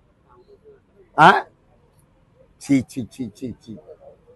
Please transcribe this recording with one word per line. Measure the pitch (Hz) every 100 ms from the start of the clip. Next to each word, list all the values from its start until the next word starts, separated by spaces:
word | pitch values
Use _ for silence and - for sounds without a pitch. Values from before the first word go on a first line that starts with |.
| _ _ _ - - - - - _ _ - -
ଆଁ? | 165 - - _ _ _ _ _ _ _ _ _ _ -
ଛି, | - 139
ଛି, | - - 104
ଛି, | - 120 -
ଛି, | 127 -
ଛି। | - 104 - - - - _